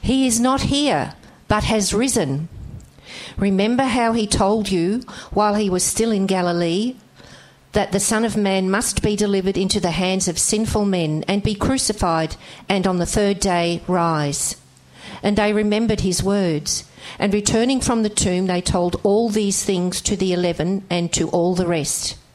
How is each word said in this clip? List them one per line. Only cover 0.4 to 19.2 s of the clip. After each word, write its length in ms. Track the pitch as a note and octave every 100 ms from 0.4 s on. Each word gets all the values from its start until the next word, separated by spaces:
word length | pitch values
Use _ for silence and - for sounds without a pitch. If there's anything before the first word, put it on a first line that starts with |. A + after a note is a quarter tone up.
| B3 C4+
here, 520 | - C#4 D4 B3+ - - - - -
but 180 | G#3 -
has 280 | A3 F#3+
risen. 560 | G3+ C4 A3+ C#3+ C#3 E3 - - - - - - - - -
Remember 460 | G3+ F#3+ G#3+ B3
how 300 | C4+ A#3 A#3
he 120 | A3+ G#3+
told 460 | - G3 A3 G3
you 300 | F#3 E3+ A3+ - - -
while 240 | G3+ G#3 G#3
he 140 | G#3
was 140 | F3+
still 280 | - - A3+
in 140 | G#3 F#3+
Galilee 680 | F#3+ F3 E3+ E3+ F3 A#3 B3+ - - - - - - _
that 180 | G#3 G3
the 80 | G3+
Son 260 | - A3 A3
of 100 | G#3
Man 340 | G3+ F#3+ F#3+
must 320 | G3 B3 -
be 140 | G#3 G#3
delivered 420 | G#3 G3 F#3 F#3+
into 220 | F#3+ G#3
the 120 | F3
hands 360 | D#3+ F#3 F#3+ F#3
of 120 | E3
sinful 460 | - G#3+ A3 A3 G3+
men 380 | F#3 D#3 D#3 -
and 160 | G3+
be 120 | G#3 G3+
crucified 800 | - C4 - G#3 F3+ D#3+ D#3 - - - -
and 200 | G3 F#3
on 100 | F3+
the 80 | E3+
third 340 | - G3+ G3
day 420 | G3 F3 E3+ E3+ -
rise." 680 | F3+ E3+ D#3 C#3+ D3 - - - - - - - -
And 160 | G3+ G#3
they 160 | G#3
remembered 480 | G#3 G#3 G#3 A3+ G#3
his 220 | F#3+ F3
words. 600 | F#3+ G3+ F3+ D3+ - - - - - -
And 160 | G#3
returning 480 | G#3 G#3 A3+ A#3+ C4+
from 220 | B3 A#3
the 60 | G#3+
tomb, 380 | G#3 G3 F3+ F#3+
they 140 | F3+
told 380 | F3+ F#3 F3 -
all 260 | G3+ G3+